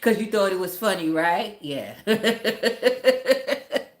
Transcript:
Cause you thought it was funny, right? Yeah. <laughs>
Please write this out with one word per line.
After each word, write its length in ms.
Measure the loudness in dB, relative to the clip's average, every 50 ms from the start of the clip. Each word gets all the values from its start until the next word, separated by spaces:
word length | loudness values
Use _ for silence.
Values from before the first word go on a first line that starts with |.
Cause 180 | 4 2 2 2
you 80 | 0 -2
thought 240 | 0 0 2 2
it 80 | 0 -2
was 180 | -4 -4 -6 -2
funny, 320 | 0 0 0 0 0 0
right? 480 | 0 2 2 2 2 2 0 -4 -8 -12
Yeah. 340 | -10 -8 -8 -6 -8 -10 -12 -10
<laughs> 1800 | 0 0 0 2 2 0 -2 0 -2 -4 -4 0 -2 -2 -2 2 0 0 0 2 2 2 2 2 2 0 0 0 0 -4 -6 -6 -6 -6 -6 -6 -6 -6 _ _